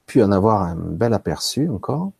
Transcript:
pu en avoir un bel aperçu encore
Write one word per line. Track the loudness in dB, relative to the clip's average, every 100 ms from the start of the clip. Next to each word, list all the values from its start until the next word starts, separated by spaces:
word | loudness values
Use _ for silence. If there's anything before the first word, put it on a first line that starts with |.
| -2
pu | 4
en | 4
avoir | 4 4 2
un | 0 -4
bel | -6 -2 0
aperçu | 0 -2 -6 -4 -4 -4
encore | -4 -4 -4 -6